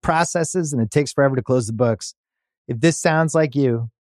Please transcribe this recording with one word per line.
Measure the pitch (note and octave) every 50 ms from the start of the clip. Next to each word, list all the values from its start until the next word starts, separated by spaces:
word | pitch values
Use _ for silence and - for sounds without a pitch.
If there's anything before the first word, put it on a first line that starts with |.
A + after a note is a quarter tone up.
processes, | - - D#3+ E3 F3 - - E3+ D#3+ - - F#3 E3 C#3+
and | C#3+ A#2+
it | A2+ G#2
takes | - D3 C#3+ -
forever | - C#3+ C#3 C3+ C3+
to | B2+
close | - - B2+ B2+ G#2+ A2
the |
books. | A2+ G#2+ B2 A#2 G#2+ - - - - _ _ _ _ _ _ _ _ _ _
If | - B2 A2
this | D#3 E3+ D#3 -
sounds | - E3+ D#3 D#3+ E3 D3+ D#3+
like | D#3+ D#3 C#3 A#2+
you, | C#3+ C#3 B2 A#2 A#2 A#2 A2+ - _